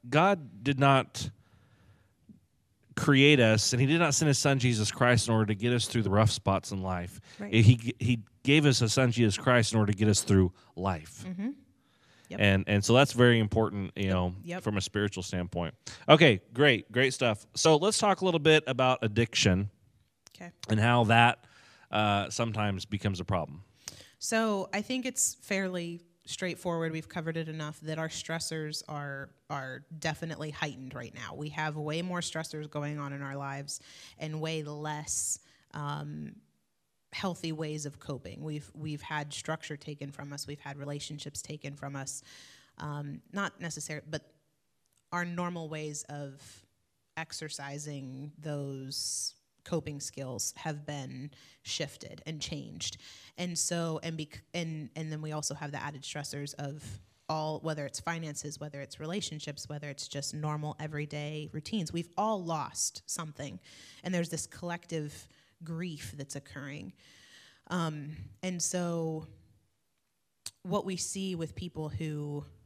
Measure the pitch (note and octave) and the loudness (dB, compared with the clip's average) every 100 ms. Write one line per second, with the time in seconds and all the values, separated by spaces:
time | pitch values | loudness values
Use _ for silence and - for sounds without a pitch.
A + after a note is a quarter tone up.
0 | A#2+ C#3+ F#3 G3 C3 G2+ B2 C3+ C#3 C3+ | 4 4 6 4 -4 -4 0 6 8 8
1 | - - - - _ _ _ _ _ _ | 4 -6 -8 -10 _ _ _ _ _ _
2 | _ _ - - _ _ _ _ _ - | _ _ -20 -20 _ _ _ _ _ 0
3 | - C3+ C#3+ D3 A2+ A2 - B2 C3+ E3 | 6 10 10 10 8 6 4 4 4 4
4 | E3+ C#3+ D#3 C3+ D3 C3+ B2 A2 G#2+ - | 4 4 4 4 4 4 2 2 0 4
5 | B2 A#2 - A2 G#2+ G#2 A#2+ A#2+ G#2+ A#2+ | 6 6 6 2 2 0 2 2 2 0
6 | G2 G2 G#2+ - - F#2+ - F#2+ F#2 F2+ | 4 6 6 4 0 0 -2 -6 -4 -4
7 | F2+ - - - G3+ A2 G#2+ B2 A#2 - | -6 -12 -20 -12 2 8 10 8 2 -2
8 | G#2+ A#2 G2+ _ - D3+ D3 B2 A2+ C3+ | 0 0 -2 _ 4 6 6 4 4 4
9 | B2+ A#2 A2+ G2 - B2 A2 A2 G#2 G2 | 4 4 4 4 4 4 4 2 2 4
10 | G#2+ G2 - G2 F2+ - _ - F#2+ E2+ | 4 4 6 6 6 0 _ -4 -2 -2
11 | D#2 - F#3 F3+ A3 C#4+ _ _ _ _ | -8 -14 -10 -4 -6 -6 _ _ _ _
12 | _ _ _ - G#2 G2 - G2+ G2 B2 | _ _ _ 2 4 4 4 2 6 8
13 | C#3+ A#2 B2 A#2 G#2+ A2+ A2 G2+ F#2+ - | 8 8 8 8 4 2 0 -2 -6 -2
14 | F#2+ F#2 F2+ F#2 E3+ F3 A2 G2+ - G#2 | 0 2 0 -4 -10 -6 -4 -2 -2 -2
15 | G2+ - F2+ F#2 F2 F2+ E2 - - - | -2 -2 -4 -4 -4 -4 -6 -8 -18 -10
16 | - D3+ D#3 F#2+ _ A#2 D3 A2 - A#2+ | 6 10 10 6 _ 4 6 6 0 2
17 | C3 - A#2+ G#2+ - - D#3+ D3+ F#3+ - | 2 2 0 0 -4 2 6 6 6 4
18 | G#3 F#3 F#3+ E3 D3 D#3 - B2+ B2+ B2+ | 2 4 2 4 6 6 4 2 2 4
19 | A2+ G#2 A#2 - G#2 F#2 G2+ _ _ _ | 2 2 2 4 4 4 0 _ _ _
20 | _ _ - - F3 _ - G#2+ A2+ A#2+ | _ _ -20 -18 -18 _ 0 4 6 6
21 | A2 A#2 A#2+ - - - - - _ G#2+ | 6 8 8 4 -12 -20 -20 -20 _ 2
22 | G#2+ G2+ G2 - A#2 A2 G#2 F#2+ - G2+ | 4 2 0 -2 -2 0 -2 -2 -6 -4
23 | G#2 F2+ F2 F2+ D2 D#2 - _ - - | -2 -2 -2 -2 -2 -10 -18 _ -18 -18
24 | - _ - A3+ A3+ G3+ F#3 G3+ G#3 B3+ | -20 _ -2 0 0 -2 -2 -6 -4 -4
25 | B3+ B3 - - - G3 F#3+ F3+ E3+ E3+ | -4 -2 -2 -4 -4 -2 -2 -4 -6 -10
26 | _ _ - - F#3 - F3+ E3+ E3 D#3+ | _ _ -14 -6 -6 -4 -4 -2 -2 -4
27 | - F3+ D#3+ E3 D#3+ D#3 D3+ D#3 D#3 D#3 | -8 -6 -4 -6 -6 -8 -8 -8 -6 -4
28 | D#3+ - - E3 - D#3+ D#3 D#3 - D3 | -4 -6 -6 -6 -4 -6 -6 -8 -8 -10
29 | C#3+ C#3 - _ _ C#3+ C3 B2+ - D#3+ | -8 -10 -12 _ _ -8 -8 -12 -14 -6
30 | D#3+ D3 E3 D#3 D#3 D3 D3+ C3 C3 C3 | -4 -4 -8 -8 -8 -6 -6 -6 -12 -12
31 | A#2 - A2 C3 D3+ D3 D#3 D3+ D3+ D#3+ | -12 -10 -10 -8 -8 -4 -4 -4 -4 -4
32 | F3+ F3 E3+ E3 D#3 D3+ D3+ D3 D3 D3 | -4 -4 -4 -6 -8 -10 -8 -6 -6 -6
33 | C#3+ C#3 C#3 C#3 C#3 C#3 C#3+ - - - | -8 -8 -8 -8 -8 -8 -10 -12 -14 -20
34 | - - D#3 D#3 D#3 D#3+ D3 D3 D3+ D3+ | -20 -10 -8 -4 -4 -4 -6 -8 -6 -6
35 | D3+ - - - _ _ _ D3+ C#3+ D3 | -4 -4 -4 -8 _ _ _ -8 -6 -6
36 | D3 D3+ C2+ - _ _ _ _ _ _ | -8 -10 -12 -14 _ _ _ _ _ _
37 | _ - G3 E3 E3 D#3 D#3 D3+ D3 C#3+ | _ -6 -6 -4 -6 -6 -6 -6 -8 -12
38 | - C3+ - - D#3 D3+ - D#3+ D#3 D3 | -10 -10 -10 -12 -8 -10 -10 -12 -8 -8
39 | - D3+ D3 - - D#3 - D3 - D3 | -6 -6 -6 -10 -8 -8 -8 -12 -12 -12
40 | C#3+ - C#3+ C#3+ - D3 C#3 C#3+ C#3 D3 | -12 -12 -12 -12 -12 -12 -12 -10 -8 -8
41 | - D3 D3 - - D3+ C#3+ C#3+ C#3 C#3 | -8 -10 -10 -12 -12 -12 -12 -10 -10 -8
42 | C3+ - - - - - _ - D3+ D3 | -10 -12 -16 -20 -20 -20 _ -12 -8 -8
43 | C#3+ - _ G3 G3+ - E3+ D#3 - D3+ | -8 -12 _ -6 -6 -6 -10 -10 -10 -12
44 | D3 D#3 _ _ _ _ _ _ _ _ | -8 -10 _ _ _ _ _ _ _ _
45 | _ F3 F3 F3 F3 F3 D#3+ D#3 D3+ D3 | _ -6 -4 -4 -4 -6 -8 -8 -8 -8
46 | - D3 C#3+ C3+ - - _ _ _ _ | -10 -10 -12 -14 -20 -20 _ _ _ _
47 | _ - D#3+ - D#3 - C#3 C#3+ D3 C#3+ | _ -12 -10 -10 -10 -10 -10 -10 -10 -10
48 | C3+ C3 D3 D3+ D3+ D3 C#3 C3+ C3+ C3+ | -12 -12 -14 -12 -8 -6 -6 -8 -8 -8
49 | - - - _ _ _ - E3 D3+ C#3+ | -6 -6 -8 _ _ _ -4 -4 -4 -10
50 | - - C3 B2 - - D#3+ D3 D3 D3 | -10 -10 -10 -6 -6 -6 -8 -8 -8 -10
51 | C3 B2+ D3 - - _ - - C#3+ - | -10 -12 -14 -16 -20 _ -10 -6 -6 -8
52 | - - - D#3 - D3+ - E3 - - | -18 -14 -12 -10 -8 -10 -12 -10 -10 -10
53 | - - - - F3+ E3+ - E3+ E3 D#3+ | -20 -20 -20 -8 -6 -4 -2 -2 -2 -4
54 | E3 E3 D3+ - _ F3 D#3+ D#3 C#3 - | -6 -8 -10 -14 _ -6 -6 -8 -10 -10
55 | D#3 D3+ D#3 D3+ D3+ D3+ D3 C#3+ D3 D3 | -8 -8 -6 -6 -6 -8 -8 -8 -10 -10
56 | - D3+ C#3+ C#3+ C#3+ - C#3+ D3 - - | -12 -10 -8 -10 -10 -10 -10 -10 -14 -16
57 | - _ - D#3 D#3 D3+ D#3+ D3+ C#3 - | -18 _ -6 -4 -4 -4 -6 -6 -8 -8
58 | - E3 D#3+ D3 D#3 - D3+ C#3+ C#3 - | -6 -6 -8 -10 -12 -12 -12 -12 -14 -12
59 | D#3 G3+ - D#3 D3+ D3 - D3 D3 C#3 | -8 -6 -6 -10 -10 -12 -12 -10 -10 -12
60 | - D3 C#3 D3+ D3+ D3+ D3+ - D#3 D3+ | -10 -8 -8 -6 -4 -4 -6 -8 -8 -8
61 | D3+ D3 D3 D#3 D3+ D3+ - A3 D#3 E3+ | -8 -8 -8 -10 -10 -10 -6 -4 -4 -6
62 | E3+ - G#3+ G#3 E3+ D#3+ C3 - - - | -6 -2 0 -2 -2 -4 -4 -4 -6 -6
63 | - - D#3+ D3 C#3 F3+ - - - - | -10 -8 -8 -10 -12 -12 -18 -20 -20 -10
64 | F3+ F3+ E3 D#3+ - - F3 E3+ - E3 | -2 -2 -2 -6 -8 -12 -10 -10 -6 -4
65 | D3 - - _ _ _ D#3+ E3 F3+ D3 | -4 -10 -20 _ _ _ -10 -6 -6 -8
66 | - D3 C#3 C#3 - C#3+ C#3 D3 - - | -12 -12 -10 -12 -12 -14 -12 -12 -14 -16
67 | - - - - - _ _ F3+ E3 D3+ | -20 -20 -20 -20 -20 _ _ -2 -2 -4
68 | C#3+ D#3 - - F#3 F3+ - F3+ F3 E3+ | -10 -12 -16 -8 -6 -4 -2 -2 -2 -2
69 | D#3+ D#3 D#3 - _ _ _ _ _ _ | -2 -6 -10 -20 _ _ _ _ _ _
70 | _ _ _ _ - _ F3+ G3+ F#3+ F3+ | _ _ _ _ -18 _ -4 -4 -2 -6
71 | - G3 F#3+ F3 D#3+ - F3+ D#3 D3+ - | -6 -6 -6 -6 -8 -8 -10 -8 -8 -6
72 | D#3+ D3 D3 D3 C#3+ - | -6 -6 -6 -8 -10 -20